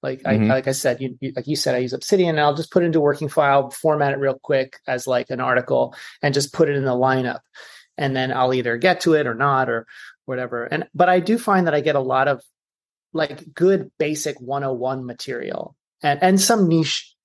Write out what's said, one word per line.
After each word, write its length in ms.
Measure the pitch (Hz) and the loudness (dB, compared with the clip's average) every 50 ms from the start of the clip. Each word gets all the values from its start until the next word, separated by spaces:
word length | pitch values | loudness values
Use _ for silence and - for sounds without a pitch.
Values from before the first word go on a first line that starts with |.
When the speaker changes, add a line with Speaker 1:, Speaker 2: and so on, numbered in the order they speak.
Speaker 1:
Like 220 | - 135 131 135 - | -8 -8 -8 -6 -4
I, 100 | - 110 | -2 0
Speaker 2:
Mm-hmm. 120 | 110 110 107 | 2 2 2
Speaker 1:
like 200 | 131 131 131 131 | 2 0 0 -2
I 40 | 135 | -4
said, 280 | - - 139 123 120 | -2 -2 -2 -2 -2
you, 180 | 135 131 120 - | -4 -8 -8 -8
you, 120 | - 131 131 | -10 -8 -8
like 140 | 131 117 139 | -8 -6 -4
you 80 | 151 | -4
said, 180 | 135 - 139 127 | -2 -2 -2 0
I 40 | 123 | 0
use 140 | 127 123 127 | -2 -2 -4
Obsidian, 380 | 135 - - 208 190 180 170 | -8 -2 0 2 2 2 2
and 100 | 160 151 | 2 2
I'll 140 | 147 147 143 | 2 2 2
just 160 | 151 160 - | 0 -2 -2
put 140 | - 185 175 | 0 2 2
it 20 | |
into 140 | 170 156 160 | 2 2 2
a 20 | 147 | 2
working 260 | 143 143 143 151 143 | 2 2 0 -2 -2
file, 420 | - - 151 139 139 139 135 - | 0 2 2 4 4 4 2 0
format 420 | - - - 160 151 147 143 139 139 | -4 -4 0 0 2 2 2 0 0
it 60 | 139 | 0
real 200 | 139 135 131 135 | 0 -2 -2 -2
quick 380 | - - 147 135 131 131 - - _ | -2 -2 0 0 0 -2 -8 -12 _
as, 220 | - 131 127 123 131 | -6 -6 -4 -2 -2
like, 200 | 127 123 123 - | -2 -2 -2 -4
an 100 | 135 123 | -6 -4
article, 520 | 127 127 127 123 123 - 135 127 123 120 - - - - - - - | -2 0 0 0 0 0 0 0 0 -2 -4 -10 -20 -20 -10 -4 -2
and 100 | 147 135 | 0 0
just 200 | 143 139 - - | 0 -2 -2 0
put 160 | - 165 143 | 2 2 2
it 80 | 143 | 2
in 80 | 139 135 | 0 -2
the 80 | 135 127 | -2 0
lineup. 480 | 127 127 131 131 131 127 123 - - - _ _ - - - - - - _ _ | 0 2 2 2 0 0 -4 -6 -8 -12 _ _ -20 -20 -20 -20 -20 -20 _ _
And 180 | - 147 139 131 | -6 -4 -4 -2
then 160 | 131 131 131 131 | -2 -2 -2 -2
I'll 220 | 131 127 127 131 | 0 0 0 0
either 220 | 127 120 120 117 | 0 0 -2 -2
get 240 | 120 135 185 180 180 | 2 2 2 2 2
to 140 | - 175 160 | 2 2 2
it 120 | 151 147 | 4 2
or 80 | 123 113 | 0 -2
not 340 | 113 135 143 139 131 131 120 | 0 0 2 2 2 0 0
or 180 | 117 117 113 - - - - - - _ _ | -2 -4 -6 -8 -16 -20 -20 -20 -20 _ _
whatever. 420 | - 131 127 127 123 117 117 120 | -10 -8 -8 -8 -8 -8 -8 -6
And, 200 | - - 156 175 - - | -6 -6 -6 -6 -4 0
but 140 | 165 180 180 | 2 4 4
I 100 | 185 185 | 4 4
do 180 | 170 190 220 | 2 0 -2
find 300 | 233 - - 196 185 175 | -2 0 0 2 2 2
that 80 | 165 151 | 2 0
I 60 | 147 | 0
get 160 | 139 156 147 | 2 0 0
a 40 | 143 | 0
lot 280 | 131 127 127 131 135 143 | 0 0 0 0 2 0
of, 120 | 139 123 - _ _ _ _ _ _ _ _ _ _ _ _ _ - | 0 -2 -6 _ _ _ _ _ _ _ _ _ _ _ _ _ -6
like, 400 | 160 160 143 147 139 - - - | -4 -4 -4 -6 -10 -18 -16 -4
good 380 | - 170 185 196 185 196 - _ - | 0 2 2 2 2 0 -4 _ -4
basic 420 | 156 147 151 147 - 151 143 - | -4 -2 -2 -4 -4 -6 -8 -8
one 220 | 123 120 139 139 143 | -8 -6 -6 -4 -4
oh 100 | 135 131 | -4 -4
one 320 | 120 123 127 131 131 127 | -4 -4 -4 -4 -6 -8
material 720 | 123 120 - - - 127 117 - 50 50 50 - - - _ _ _ _ _ - | -10 -12 -12 -10 -10 -8 -8 -8 -8 -8 -8 -10 -12 -14 _ _ _ _ _ -2
and, 200 | - 143 143 - | -2 0 2 4
and 180 | 185 190 196 | 4 4 4
some 280 | 190 - 233 220 196 175 | 4 4 4 4 4 4
niche 440 | 165 165 160 143 - - - - _ _ _ | 4 4 2 0 -2 -6 -8 -12 _ _ _